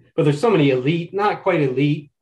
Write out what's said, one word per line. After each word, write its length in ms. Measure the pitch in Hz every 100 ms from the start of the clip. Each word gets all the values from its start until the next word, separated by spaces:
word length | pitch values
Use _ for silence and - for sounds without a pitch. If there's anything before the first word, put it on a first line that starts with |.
| _
but 80 | -
there's 180 | 147 143
so 100 | 233
many 200 | 185 139
elite, 420 | 127 131 170 170
not 300 | 190 208 -
quite 200 | 190 170
elite. 500 | 135 127 147 147 - _